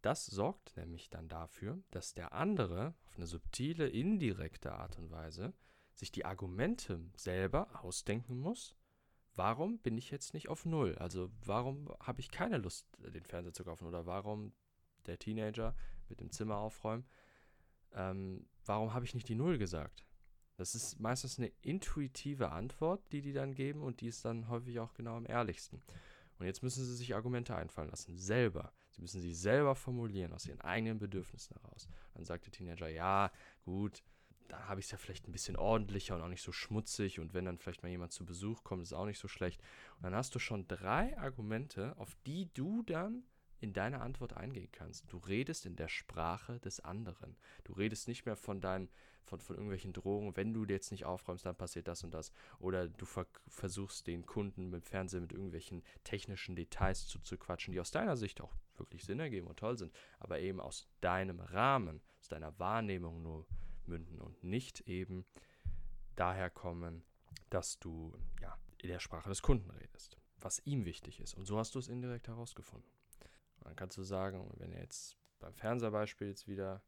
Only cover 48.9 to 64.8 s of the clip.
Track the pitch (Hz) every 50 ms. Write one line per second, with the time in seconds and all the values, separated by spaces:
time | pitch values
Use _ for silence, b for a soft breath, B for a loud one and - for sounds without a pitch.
48.9 | B B B B B B B - - 85 - - 95 - 101 104 98 92 - 95
49.9 | 87 - - 95 101 104 104 101 90 - 98 110 113 110 107 98 98 95 - -
50.9 | 104 92 - - 90 92 - - 90 92 - 92 87 - 92 85 - 87 85 -
51.9 | 87 - - 85 82 80 78 - B B B B B B - 92 92 92 90 85
52.9 | 85 - 95 - - 95 90 - - - - - - - - 95 87 98 98 92
53.9 | - - - - 85 85 - - - 110 101 101 - - 92 90 90 87 85 -
54.9 | - 95 95 90 92 90 87 85 - - 98 95 85 82 - - 95 87 B B
55.9 | B B _ - - 101 - - 98 92 - - 92 85 82 - - - 90 92
56.9 | 95 - - - - - - - 92 87 - - 90 87 - - 87 90 87 -
57.9 | - 160 226 220 156 123 110 98 - - - - - - - - _ - - -
58.9 | - 85 - - 98 127 165 151 117 95 85 85 85 - - 110 127 117 95 80
59.9 | B B B B B B - - 87 71 85 95 95 92 - - - - - -
60.9 | - - - 90 90 92 95 95 87 87 87 87 87 95 117 135 139 131 107 82
61.9 | 78 - b b b b - - - 76 80 78 - - 87 92 107 117 110 101
62.9 | 95 90 87 82 82 82 82 82 80 78 80 - B B B B B B B -
63.9 | 85 82 82 82 85 80 - 76 - - - 90 98 123 127 - - -